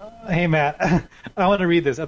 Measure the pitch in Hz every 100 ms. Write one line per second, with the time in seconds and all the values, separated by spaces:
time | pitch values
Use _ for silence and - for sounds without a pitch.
0 | - - 214 170 175 160 147 147 - 175
1 | - - - - 185 202 180 170 139 127